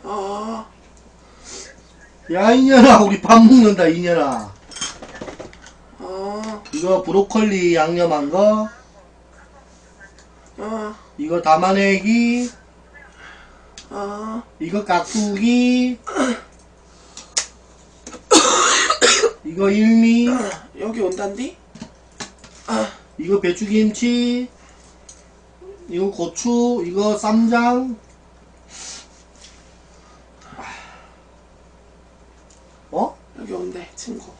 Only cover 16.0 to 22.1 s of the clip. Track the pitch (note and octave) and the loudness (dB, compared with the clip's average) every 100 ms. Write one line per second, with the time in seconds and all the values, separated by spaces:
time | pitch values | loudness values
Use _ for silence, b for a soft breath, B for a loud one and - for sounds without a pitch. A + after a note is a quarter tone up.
16 | - - C4 A#3 - - - _ _ - | -8 -4 -4 -4 -10 -20 -20 _ _ -20
17 | - - - - - - - - - _ | -20 -20 -12 -10 -10 -20 -20 -20 -20 _
18 | - - - - B4+ - - - - - | -20 -20 2 4 4 0 0 0 -2 0
19 | B4 - A4+ - D#4 E3 G3 G#3 A3 A3+ | 0 2 0 -4 -12 -2 0 2 4 4
20 | A3+ A#3 A#3+ B3+ G#3 - - - G#3+ A3+ | 4 4 0 -2 -6 -10 -18 -12 -10 -6
21 | F#3+ F#3 G3+ G3+ C#4 - _ - - - | -6 -4 -8 -8 -12 -12 _ -20 -20 -20
22 | _ | _